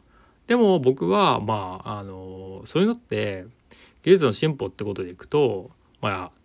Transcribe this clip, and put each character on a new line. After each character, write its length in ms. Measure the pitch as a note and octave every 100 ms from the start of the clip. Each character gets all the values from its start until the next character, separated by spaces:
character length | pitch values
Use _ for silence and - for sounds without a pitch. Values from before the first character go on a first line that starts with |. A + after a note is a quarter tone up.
| _ _ _ _ -
で 80 | B3
も 240 | G#3+ F3+
僕 300 | B2+ C3+ F3
は、 300 | G3+ F3+ A#2
ま 420 | G#2 G#2+ F#2 F#2 -
あ、 140 | G#2
あ 40 |
の、 600 | G2 F#2+ F#2 F#2+ F#2+ F#2+ A2
そ 140 | D#3
う 40 |
い 20 | G#3
う 40 |
の 40 |
っ 40 | A#3
て、 480 | _ G#2+ G#2 F#2+ F#2+ _ _ - - _
技 80 | D#3+
術 140 | F#3+ C#3+
の 80 |
進 220 | G#2+ D#3 C#3+
歩 120 | G2
っ 40 |
て 120 | -
こ 100 | G#2
と 100 | G2
で 80 | F2+
い 40 | F2+
く 120 | -
と、 440 | D3 C3+ G2 - _ _ _
ま 80 | G#2+
あ、 220 | F#2+ F2 -